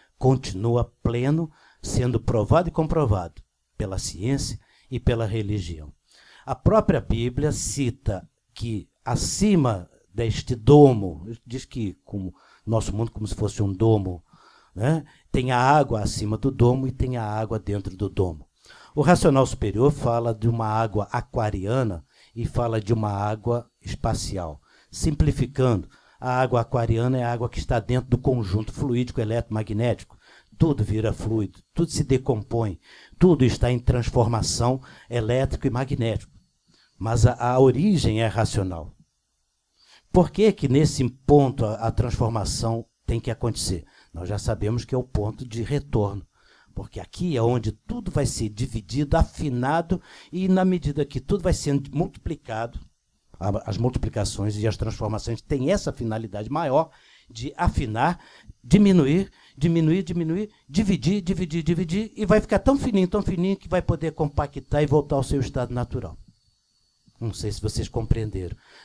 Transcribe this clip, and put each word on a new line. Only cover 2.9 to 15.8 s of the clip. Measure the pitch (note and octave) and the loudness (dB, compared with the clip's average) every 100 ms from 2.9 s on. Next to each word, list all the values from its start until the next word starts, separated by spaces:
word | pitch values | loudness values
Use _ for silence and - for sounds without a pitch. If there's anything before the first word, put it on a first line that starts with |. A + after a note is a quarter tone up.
| E3 C#3 G2 E2+ - - _ _ _ | 2 2 0 -2 -12 -20 _ _ _
pela | G2+ F#2 | -6 -6
ciência | - D#2 G#2+ C#3 - - _ _ _ | -8 -6 -2 -2 -4 -10 _ _ _
e | B2 | -2
pela | - A#2 A2 | 0 0 -2
religião. | A2+ G2+ G#2+ E2+ D#2+ D2 - _ _ _ - | -2 -2 -4 -6 -10 -14 -20 _ _ _ -20
A | - C3 | -10 0
própria | - G#3+ G#3 D#3+ | 4 4 4 0
Bíblia | - A#2 A#2+ B2 D3+ | 0 -2 -2 -2 -2
cita | C#3+ - - B2+ - - F#2+ - _ _ | -2 -6 -2 -4 -2 -4 -4 -8 _ _
que | - A#2 G#2+ - _ - | -10 -6 -6 -8 _ -6
acima | A#2+ - - G#3 F#3+ B2+ G2+ F2 _ _ | -4 -4 0 4 4 2 0 -8 _ _
deste | G2+ A2+ G#2+ - A2+ | -6 -4 -4 -4 0
domo, | G#2+ D3 C#3+ A#2 F#2+ D2+ F#2 A2+ - | 8 10 10 8 -2 -8 -12 -16 -12
diz | B2 - | -14 -10
que | C3 G#2 - | -6 -6 -8
como | _ G2+ F#2 - _ _ - | _ -8 -8 -12 _ _ -2
nosso | A2+ - G#2 | -2 0 -4
mundo | A2+ | -4
como | - G#2+ | -4 -8
se | - | -4
fosse | G#2 - | -4 -2
um | G2+ | -4
domo, | F#2 A2+ G#2+ F#2 F2 _ _ _ _ _ F#2 | 2 4 4 0 -8 _ _ _ _ _ -4
né? | A#2+ D#3+ D#3 _ _ | 0 0 -4 _ _
Tem | - B2+ | -2 0
a | B2 | 2
água | C3 D3+ | 6 6